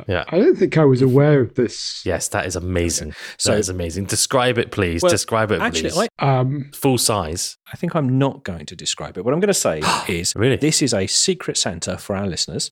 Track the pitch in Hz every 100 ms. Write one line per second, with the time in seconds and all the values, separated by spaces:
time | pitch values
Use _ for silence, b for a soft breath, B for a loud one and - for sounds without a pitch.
0 | - 90 - 170 311 - 180 160 143 123
1 | 135 131 147 143 117 - 113 - - -
2 | 92 82 - 101 78 87 90 90 85 78
3 | 78 B B B - 107 95 92 87 85
4 | 95 104 - 131 123 117 - - 90 82
5 | 180 101 - 113 107 101 220 - 156 165
6 | 226 - 139 131 131 143 - - 139 123
7 | - 104 80 87 - - - - 175 165
8 | 131 131 135 135 - 85 78 82 78 -
9 | - 92 107 156 202 185 110 80 78 -
10 | - 85 92 95 123 107 147 - 131 104
11 | 98 - - 180 - 139 120 85 - 90
12 | - 98 101 80 - 101 -